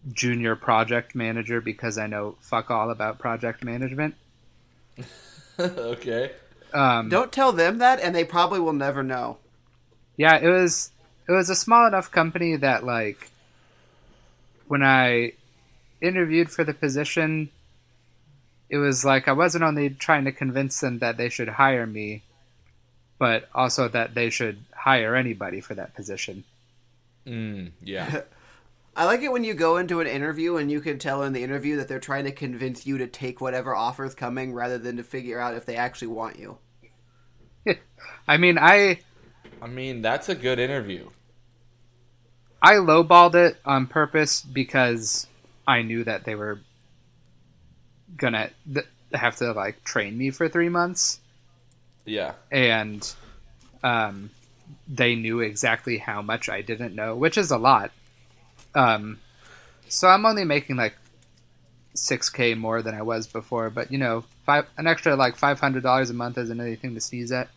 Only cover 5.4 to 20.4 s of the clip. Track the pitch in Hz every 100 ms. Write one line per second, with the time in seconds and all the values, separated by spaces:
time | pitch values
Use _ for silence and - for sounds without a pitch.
5.4 | - - 180 180 117 120 131 117 135 -
6.4 | _ _ - 147 135 117 113 175 254 -
7.4 | 269 180 170 226 247 254 175 170 165 170
8.4 | 175 190 165 147 139 139 131 127 120 117
9.4 | _ _ _ _ _ _ _ - 156 160
10.4 | 165 185 180 - - _ _ _ - 180
11.4 | 180 185 - 233 233 196 185 - 160 170
12.4 | 170 156 135 117 123 117 107 101 - _
13.4 | _ _ _ _ _ _ _ _ _ _
14.4 | _ _ - 143 135 131 127 120 120 -
15.4 | _ _ _ _ _ _ 170 185 165 160
16.4 | 165 - 151 147 151 135 147 - 156 156
17.4 | 151 _ _ _ _ _ _ _ _ _
18.4 | _ _ _ 143 143 131 139 135 131 139
19.4 | 175 165 165 147 143 135 - 151 135 135